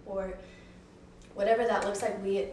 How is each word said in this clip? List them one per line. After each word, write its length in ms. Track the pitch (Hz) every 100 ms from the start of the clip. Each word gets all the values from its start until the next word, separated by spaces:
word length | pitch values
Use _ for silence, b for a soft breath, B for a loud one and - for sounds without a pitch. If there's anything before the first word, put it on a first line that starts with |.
or 300 | - 190 190 180 B B B B B B - - -
whatever 300 | - 202 226 226
that 180 | 202
looks 180 | 196 202
like. 180 | 220 196
We, 240 | 196 196 -